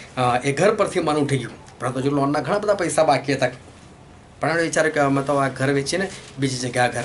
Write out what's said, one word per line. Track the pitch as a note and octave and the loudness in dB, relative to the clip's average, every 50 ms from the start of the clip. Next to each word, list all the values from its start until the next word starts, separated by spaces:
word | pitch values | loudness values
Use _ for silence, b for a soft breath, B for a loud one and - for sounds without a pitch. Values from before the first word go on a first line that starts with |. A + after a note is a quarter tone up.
| B B - | B B -4
અ, | B2+ B2 B2 A#2+ B2+ B2+ | 0 0 2 2 0 0
એ | C#3 | -2
ઘર | C#3 D3 F3 G#3+ A3 | 0 2 2 2 2
પરથી | G#3 G3 - - F#3 | 2 -2 0 0 -2
મન | E3 D#3 D3+ | 0 0 0
ઉઠી | D3+ C#3+ C3 C#3 B2+ | 0 0 0 0 -2
ગયું, | A2+ G#2+ - - - - - - | -4 -8 -12 -18 -20 -20 -14 -8
પરંતુ | A#2+ C3 B2+ C3+ | -8 -6 -4 -2
હજુ | B2+ C#3 | -2 0
લોનના | C#3+ C#3+ C#3 C#3 D3 D3+ | 0 0 0 0 0 -2
ઘણા | C3 D3 G3 G#3 | 0 0 -2 0
બધા | G#3 G#3 G3+ | 0 0 0
પૈસા | G3+ F3 D#3 C#3+ E3 D#3 | 0 0 0 2 2 4
બાકી | D3+ C#3+ B2+ - C#3+ C3+ | 4 2 2 2 -2 0
હતા. | B2+ C3 B2+ - - - - - - - - - - - - - - - - - - | 0 0 -2 -2 -6 -16 -20 -20 -20 -20 -20 -20 -20 -20 -20 -20 -20 -20 -20 -8 -4
પણ | C3+ C#3+ | -2 0
એમણે | D#3+ E3 | 0 0
વિચાર્યું | E3 D#3 - E3 D#3 D#3 D3+ | 0 0 2 2 2 2 2
કે | D3+ | 2
અમે | C#3+ C#3 C#3 C#3 | 2 4 2 0
તો | C3+ C#3+ C#3+ | 0 0 0
આ | C#3 C#3 C3 | 2 0 0
ઘર | C3 - C3 C#3 | 0 0 0 2
વેચીને | C#3+ C#3 C3+ - E3+ F3+ G3 F#3+ B B B B - C3+ | 2 0 0 -2 -2 -2 -2 -4 B B B B -6 -4
બીજી | C#3 C3 B2+ B2 B2+ A#2+ | -4 -2 -2 -4 -6 -4
જગ્યાએ | A2+ B2+ B2 A#2+ | 0 2 0 2
ઘર | - A#2+ | 0 -2